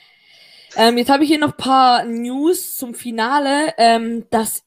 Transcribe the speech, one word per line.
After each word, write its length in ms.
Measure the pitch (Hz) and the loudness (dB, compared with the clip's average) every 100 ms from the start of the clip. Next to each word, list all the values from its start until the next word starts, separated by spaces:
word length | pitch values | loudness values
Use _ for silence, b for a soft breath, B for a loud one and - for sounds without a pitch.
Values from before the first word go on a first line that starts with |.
| b b b b b b b - | b b b b b b b 0
Ähm, 200 | 226 240 | 2 2
jetzt 120 | 247 | 2
habe 140 | 277 | 2
ich 60 | 302 | 2
hier 100 | 302 | 2
noch 120 | 294 | 0
ein 40 | - | -4
paar 460 | 254 262 254 240 | 0 4 4 2
News 720 | 233 233 240 262 320 359 - - | 0 -6 -6 -2 -2 -2 -6 -10
zum 160 | 240 233 | -12 -12
Finale. 800 | 247 226 233 294 277 285 311 - | -10 -4 -2 0 0 0 0 2
Ähm, 480 | 233 226 226 233 - | 4 4 0 -8 -2
das 320 | 226 214 - | -2 -2 -6